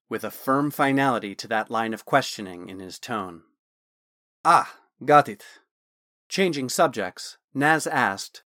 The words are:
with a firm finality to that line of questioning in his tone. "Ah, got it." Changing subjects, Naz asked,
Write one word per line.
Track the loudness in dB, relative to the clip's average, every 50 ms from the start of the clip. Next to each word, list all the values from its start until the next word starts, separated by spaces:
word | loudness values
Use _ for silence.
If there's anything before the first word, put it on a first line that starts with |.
| _ -8
with | -8 -6 -6
a | -8
firm | -10 -6 0 0 2 2 2 0
finality | 0 0 2 2 2 2 2 2 2 0 -2 -6 -10
to | -10 -6
that | -4 -2 -2 -2 -2
line | -2 -2 -2 -2 -4
of | -8 -4
questioning | 0 0 2 2 0 -8 -10 -10 -12 -12 -14 -14 -14
in | -14 -14
his | -14 -14 -14 -14
tone. | -10 -8 -6 -6 -6 -8 -12 -16 -20 _ _ _ _ _ _ _ _ _ _ _ _ _ _ _ _ _ _ _ 4
"Ah, | 6 6 6 4 2 -6 -20 _ _ _ -6 2
got | 6 6 6 6 4
it." | -2 -14 -16 -20 -20 -20 _ _ _ _ _ _ _ _ _ _ _ _ _ -8
Changing | -2 0 0 0 0 -2 -6
subjects, | -4 0 2 2 2 0 -2 -6 -6 -8 -12 -16 -16 -16 _ _ _ -4
Naz | 0 2 2 2 2 0
asked, | -2 0 0 0 0 0 -4 -8 -14 -16 -20 _